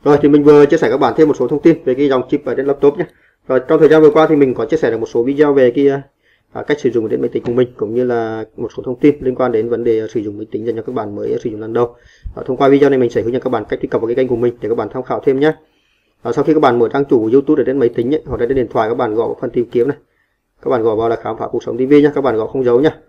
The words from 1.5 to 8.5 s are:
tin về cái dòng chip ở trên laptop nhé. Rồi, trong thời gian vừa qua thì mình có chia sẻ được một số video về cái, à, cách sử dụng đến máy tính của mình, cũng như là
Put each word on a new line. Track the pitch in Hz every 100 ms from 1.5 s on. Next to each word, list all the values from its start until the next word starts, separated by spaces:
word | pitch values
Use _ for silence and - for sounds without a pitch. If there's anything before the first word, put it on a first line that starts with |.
| 147
tin | 170 156
về | -
cái | 127 143
dòng | 131 123
chip | 147
ở | -
trên | 120 139
laptop | 139 143 143
nhé. | 170 _ _ _ -
Rồi, | 131 -
trong | 156
thời | 151
gian | 156
vừa | 156
qua | 151 156
thì | 151
mình | 135
có | 113
chia | 110 160
sẻ | 127
được | 113
một | 113
số | 120
video | 120 139 147
về | 139 123
cái, | 135 139 139 135 _ _ _ _
à, | -
cách | - 147
sử | 131
dụng | 117 110
đến | 127
máy | 127
tính | 127
của | 117
mình, | 120 123 -
cũng | 104
như | 117
là | 127 120 113 110 110